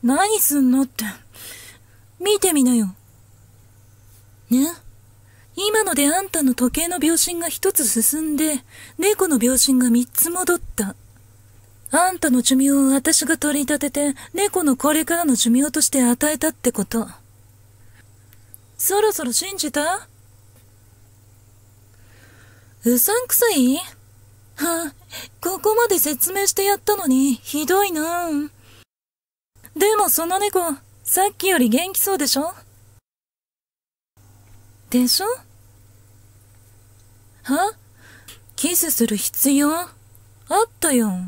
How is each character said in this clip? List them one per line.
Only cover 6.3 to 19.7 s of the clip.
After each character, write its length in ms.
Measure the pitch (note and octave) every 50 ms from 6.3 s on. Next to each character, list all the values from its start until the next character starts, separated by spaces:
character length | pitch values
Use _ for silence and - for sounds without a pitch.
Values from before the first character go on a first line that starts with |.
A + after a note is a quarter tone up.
| - E4
の 140 | D4 C4 A#3+
時 280 | - B3 B3 - D4+ D#4+
計 40 |
の 120 | E4+ F4+ F4+
秒 180 | C#4+ D#4 E4
針 180 | D#4+ - E4+ F4
が 140 | E4+ E4+ E4
一 240 | - - - F#4+ G4
つ 120 | - D4
進 480 | A3 - A3+ A3 - - D#4 D#4+ D#4 D4+
ん 40 |
で、 260 | C#4 D#4 D#4 D4+ C4 - - - - - - -
猫 300 | - E4 G4 G#4+ - F#4+
の 120 | F4+ D4+ A#3
秒 180 | A3 B3 C4
針 200 | B3+ - - C4
が 120 | B3+ B3 B3
三 160 | A#3 A#3+ B3
つ 240 | - - - - E4
戻 260 | F4 F#4 F4+ F4+ F4+
っ 60 | E4+ - - -
た。 200 | - G#3 F#3+ - - - - - - - - - - - - - - - - - - - -
あ 200 | - D#4 F4 F#4
ん 60 | F#4
た 120 | E4+ - D#4
の 120 | B3 B3
寿 140 | A#3 - C4+
命 160 | C4 C4+ C#4
を 220 | C#4 C#4 C#4 C4+ C4+
私 320 | C#4 C4 D4+ D#4+ - D#4+
が 120 | B3 E4
取 220 | - - D4 D4 D4
り 60 | C#4+
立 260 | - D4+ C#4+ - C#4+
て 0 |
て、 240 | - C#4+ D4 D4 C4+ - - - -
猫 300 | E4+ G4+ G4+ - F#4+ E4
の 140 | D4 C4
こ 160 | - - D4 D4+
れ 100 | D#4+ D#4+
か 140 | - E4+
ら 80 | E4+ F4
の 100 | D4+ B3+
寿 140 | G#3+ - A#3+
命 200 | A#3 B3+ C#4 D4+
と 120 | - D#4
し 80 | - -
て 120 | - C#4
与 280 | B3 A#3+ A#3+ - - D4+
え 80 | D#4
た 100 | C4+ - D#4+
っ 40 | -
て 180 | - - B3+
こ 140 | - - G3
と。 240 | - - A3+ G#3+ - - - - - - _ - - _ _ - - - _ - - - - - - - - - - - - - - - - _ _ _
そ 240 | - - - F#4+ G4+
ろ 100 | G#4 A4
そ 140 | G4+ - D#4
ろ 80 | B3 A3+
信 240 | - E4+ F#4+ G4
じ 120 | F#4 -
た？ 380 | D4